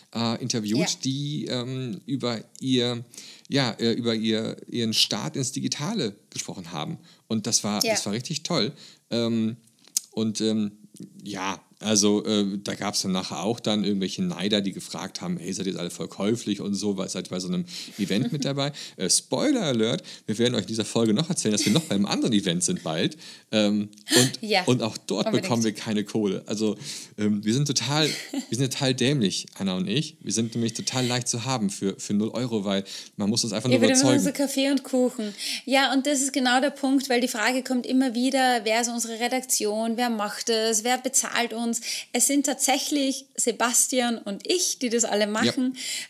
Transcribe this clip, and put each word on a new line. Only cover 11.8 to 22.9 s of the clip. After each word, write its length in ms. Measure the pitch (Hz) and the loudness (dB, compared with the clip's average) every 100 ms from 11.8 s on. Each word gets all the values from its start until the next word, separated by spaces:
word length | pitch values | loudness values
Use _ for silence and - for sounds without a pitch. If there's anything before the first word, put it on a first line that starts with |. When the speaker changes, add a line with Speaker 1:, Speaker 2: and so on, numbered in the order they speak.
| 104 107 104 104 101 | 2 4 6 4 2
Speaker 1:
äh, 320 | 107 101 101 | 0 0 -2
da 100 | 101 | -6
gab's 300 | 98 101 101 | -6 -4 -4
dann 80 | 98 | -2
nachher 320 | 92 - 73 | -2 -2 -4
auch 160 | 92 117 | -2 -2
dann 240 | - 107 | 0 0
irgendwelche 400 | 101 101 92 - | 0 0 -2 -2
Neider, 380 | 92 82 95 104 | -4 -2 0 2
die 100 | 98 | 0
gefragt 480 | 90 - 80 92 - | -6 -10 -8 -8 -8
haben, 160 | 90 87 | -6 -6
„Hey, 160 | 87 | -4
seid 140 | 90 92 | -4 -4
ihr 100 | 87 | -4
alle 140 | 87 | -6
voll 160 | - 82 | -6 -10
käuflich 520 | - 98 117 104 98 | -2 0 0 -2 -4
und 140 | 98 | -2
so, 240 | 98 104 95 | -2 -2 -2
weil 100 | 92 | -4
seid 220 | 98 87 | -6 -6
bei 100 | 90 | -6
so 80 | 90 | -2
einem 160 | 90 87 - - - | -2 -4 -10 -12 -4
Event 320 | 101 - 123 | 0 2 0
mit 140 | 151 143 | -2 -2
Speaker 2:
<laughs> 0 | |
Speaker 1:
dabei?“ 260 | 139 139 143 - - | -2 -4 -4 -14 -6
Äh, 160 | 175 | 0
Spoiler 500 | - - - 233 269 | 0 0 0 2 2
Alert, 400 | 165 120 110 185 - - - | 2 2 2 0 -6 -16 -6
wir 140 | 104 | 2
werden 160 | 120 120 | 2 2
euch 60 | |
in 60 | 92 | -2
dieser 160 | 110 104 | -4 0
Folge 280 | 117 113 | 2 4
noch 160 | 107 165 | 4 2
erzählen, 220 | - 113 | 0 0
dass 140 | 104 - | 2 4
wir 60 | |
noch 120 | 104 | 2
beim 240 | - 98 101 | 2 0 2
anderen 260 | - - | 2 2
Event 300 | 107 92 85 | 2 2 0
sind 180 | - 92 | 0 -2
bald. 340 | 82 | -2